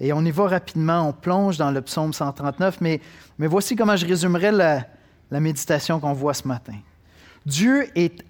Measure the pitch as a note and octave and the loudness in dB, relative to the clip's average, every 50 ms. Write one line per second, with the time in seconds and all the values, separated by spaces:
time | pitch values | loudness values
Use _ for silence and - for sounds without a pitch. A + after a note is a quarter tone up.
0 | B2+ C#3 D3 D#3 E3 E3+ D3 F3 G3+ F#3 F#3 F3 - - - D#3+ D#3+ D#3+ E3 F3 | -2 -2 0 0 0 0 2 2 2 2 2 0 -2 -4 -4 -2 0 2 2 2
1 | D#3+ D3+ - - - F3 F3+ G3 G3+ G3 E3+ D3+ D#3 C#3 C#3 C3+ B2+ - - E3 | 0 0 -4 -4 -2 0 0 2 2 2 0 0 0 0 0 -2 -4 -4 -4 -2
2 | D#3 D#3 D3 - D#3 C#3+ C#3 - C#3+ C#3 C3+ - F#3 F#3+ F3+ - E3+ E3 D#3+ D3 | -2 -2 -2 -4 -4 -6 -4 -4 -6 -6 -2 0 0 -2 0 0 -2 -2 -2 -2
3 | - - - - - - _ - D#3 D#3 E3+ G3+ G3 - B3+ G#3+ A3+ G#3 G#3 F3 | -6 -12 -20 -20 -20 -16 _ -4 0 2 2 0 0 0 0 0 2 2 2 2
4 | E3+ E3+ F#3 E3 F3 F3+ F3 E3+ F#3 G#3 G#3+ G3 F3 D#3+ D3 C3+ A#2 - - - | 2 0 0 0 2 2 2 2 2 4 4 4 4 4 2 0 -2 -6 -14 -20
5 | _ _ _ _ _ _ C#3 C#3+ D#3 D#3+ D3+ C#3 - - D#3 D3 - - E3 D#3+ | _ _ _ _ _ _ -4 -2 -2 -2 -2 -2 -2 -2 -2 -2 0 -2 -2 -2
6 | D3 D3 C#3 C3 C#3 D3 C#3 - - C3+ B2+ A#2 - - G#2+ G#2 - _ _ _ | -2 -2 -2 -2 -2 -2 -2 -2 -4 -4 -6 -6 -6 -12 -16 -16 -18 _ _ _
7 | _ _ _ - - - - - - D3 C#3 D#3 G#3 B3 C4+ C#4+ C4 - - E3+ | _ _ _ -20 -20 -20 -20 -14 -8 -6 -2 2 2 4 4 2 0 0 0 0
8 | F3 E3 E3+ - - | 0 0 -2 -6 -14